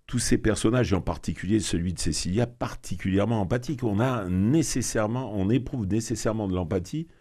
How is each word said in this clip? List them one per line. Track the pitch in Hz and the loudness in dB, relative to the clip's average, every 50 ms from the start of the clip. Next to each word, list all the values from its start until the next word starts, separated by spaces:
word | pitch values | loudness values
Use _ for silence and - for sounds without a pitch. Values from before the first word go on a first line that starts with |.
| _ | _
tous | - - 120 | -4 -2 -2
ces | - - 127 - | 2 2 2 4
personnages, | - 107 101 - - 110 117 127 117 92 | 4 2 2 2 2 2 4 4 2 2
et | 98 | 2
en | 87 | 0
particulier | - - 85 78 - - 82 - - 90 110 113 | 0 -2 -4 -4 -4 -6 -6 -4 0 2 2 2
celui | - - - 87 85 92 85 | 2 2 -2 -2 0 -2 -2
de | - | -2
Cecilia, | - 85 76 - - 87 92 110 120 | -2 -2 -2 -2 -2 -2 0 0 0
particulièrement | 123 - - 127 113 - - - - 98 90 - 98 92 101 104 110 120 110 | 0 -2 -6 -8 -8 -8 -8 -8 -8 -6 -4 -2 2 2 2 4 2 2 0
empathique. | 98 80 110 127 123 - 151 123 123 | 0 0 -2 -2 -2 -4 -6 -2 -2
On | 110 101 98 | 0 2 2
a | 120 135 127 117 95 | 2 2 0 -2 -2
nécessairement, | 90 90 95 98 110 143 165 139 - - 131 107 - - 113 107 104 117 127 135 104 107 | 0 0 2 4 4 4 4 2 2 0 -2 -2 -2 0 0 0 0 -2 -4 -4 -4 -2
on | 101 92 98 | 0 2 2
éprouve | 117 131 120 - - 127 104 | 2 2 0 -2 -4 -4 -2
nécessairement | 90 98 113 110 - 117 101 - 117 107 110 104 | 0 0 0 0 -2 -4 -2 -2 -2 0 0 0
de | 98 90 | 0 0
l'empathie | 90 90 78 101 92 87 - - 156 165 - - _ | 0 0 0 -2 -2 -2 -4 -6 -8 -8 -8 -12 _